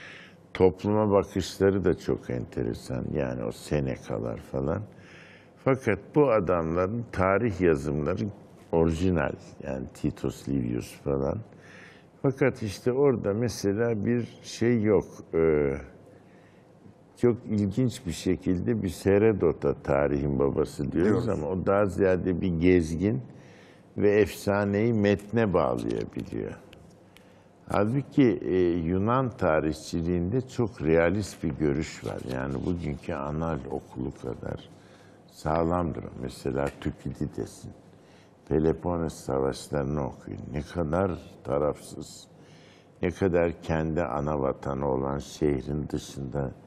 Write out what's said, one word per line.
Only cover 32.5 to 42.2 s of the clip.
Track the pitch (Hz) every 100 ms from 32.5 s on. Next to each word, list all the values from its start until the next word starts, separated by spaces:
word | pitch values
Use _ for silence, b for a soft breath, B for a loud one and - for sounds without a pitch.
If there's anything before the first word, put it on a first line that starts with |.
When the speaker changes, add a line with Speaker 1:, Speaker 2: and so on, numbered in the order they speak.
| 67 -
Speaker 1:
bugünkü | 87 78 71 -
anal | 80 69 76 82 76 64
okulu | 67 - 64 67 -
kadar | 62 55 - - - b b b b b b
sağlamdır | - 78 80 82 90 85 -
o. | - -
Mesela | 65 - 67 65 69 -
Thukydides'in | 76 - 69 65 76 - - - - - - b b b b b -
Peloponnes | 76 78 78 87 87 80
Savaşları'nı | - - 67 67 64 - 73 67 73 65
okuyun. | - - 50 -
Ne | 73
kadar | 71 87 78 87 98 80 - -
tarafsız, | - 71 73 - - - 76 -